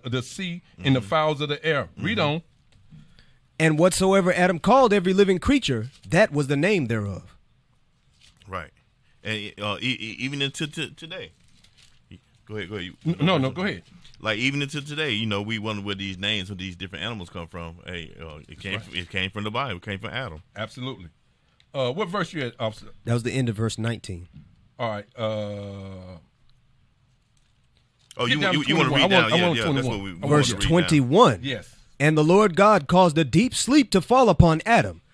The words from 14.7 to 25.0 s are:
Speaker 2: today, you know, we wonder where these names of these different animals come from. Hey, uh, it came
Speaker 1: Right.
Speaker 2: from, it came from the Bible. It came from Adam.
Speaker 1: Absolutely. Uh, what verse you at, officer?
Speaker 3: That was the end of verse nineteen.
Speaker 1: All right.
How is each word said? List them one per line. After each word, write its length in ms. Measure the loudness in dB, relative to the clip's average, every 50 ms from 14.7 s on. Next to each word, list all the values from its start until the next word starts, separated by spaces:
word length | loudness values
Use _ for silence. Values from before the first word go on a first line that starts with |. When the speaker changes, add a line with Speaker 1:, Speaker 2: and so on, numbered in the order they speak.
| -8 -10
Speaker 2:
today, 300 | -10 -10 -8 -6 -4 -4
you 140 | -2 -2 -2
know, 160 | -2 -2 -4
we 180 | -4 -4 -6 -6
wonder 240 | -6 -6 -6 -6 -6
where 100 | -8 -8
these 240 | -8 -8 -8 -8
names 320 | -6 -6 -4 -4 -4 -6 -8
of 80 | -10
these 180 | -10 -10 -10 -10
different 280 | -12 -14 -12 -12 -10 -10
animals 260 | -8 -8 -10 -12 -12
come 180 | -12 -14 -14
from. 280 | -12 -12 -12 -12 -14 -14 -16 -14
Hey, 280 | -12 -12 -12 -12 -14 -16 -18
uh, 200 | -16 -16 -16 -18 -18
it 120 | -20 -18 -12
came 160 | -10 -8 -8
Speaker 1:
Right. 80 | -8 -8
Speaker 2:
from, 120 | -8 -8
it 140 | -8 -8 -6
came 200 | -6 -6 -6 -4
from 140 | -6 -6 -8
the 80 | -6
Bible. 260 | -6 -6 -6 -6 -8
It 40 | -10 -8
came 160 | -10 -10 -10
from 120 | -10 -10
Adam. 300 | -10 -10 -10 -10 -12 -16 -20 _ -12
Speaker 1:
Absolutely. 520 | -12 -12 -12 -12 -12 -12 -12 -12 -14 -16 -20 _ _ _ _ _ _ _ _ _ _ _ _ -6
Uh, 180 | -4 -2 -2
what 160 | -2 -4 -4
verse 240 | -4 -4 -4 -4 -4
you 100 | -6 -8
at, 120 | -8 -8 -6 -6
officer? 280 | -6 -6 -6 -8 -18 -20 -20 -10 -4
Speaker 3:
That 100 | -2 -2
was 100 | 0 -2
the 100 | -2 -2
end 160 | -2 -2 -2
of 60 | -2
verse 200 | -2 -2 -4 -4
nineteen. 500 | -4 -4 -6 -6 -6 -10 -12 -12 -12 -14 -18 -20 -20 -20 _ _ _ _ _ _ -8
Speaker 1:
All 100 | -8 -6
right. 160 | -6 -8